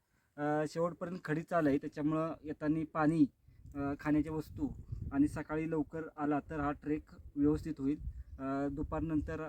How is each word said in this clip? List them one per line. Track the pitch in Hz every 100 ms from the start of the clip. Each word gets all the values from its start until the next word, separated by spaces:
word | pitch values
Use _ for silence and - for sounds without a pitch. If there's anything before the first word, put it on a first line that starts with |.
| _ _ _ -
अ, | 147 151 151
शेवटपर्यंत | 165 175 - 175 180
खडी | - 156
चाल | 165 175 151
आहे. | 143
त्याच्यामुळं | 147 160 147 156 160 -
येताना | 151 147 151 160 151
पाणी, | 165 151 165 139 _ - - -
अ, | 143 139 143
खाण्याच्या | 151 151 160
वस्तू | 156 - - 127 - - - -
आणि | 139 147
सकाळी | 160 147 156 160
लवकर | 160 147 165 160 -
आला | 147 143 -
तर | 160
हा | 143
ट्रेक | 143 147 151 - 180 - 143
व्यवस्थित | 147 156 160 147
होईल. | 135 156 - - - -
अ, | 135 139 143
दुपारनंतर | 143 147 160 156 151 147 156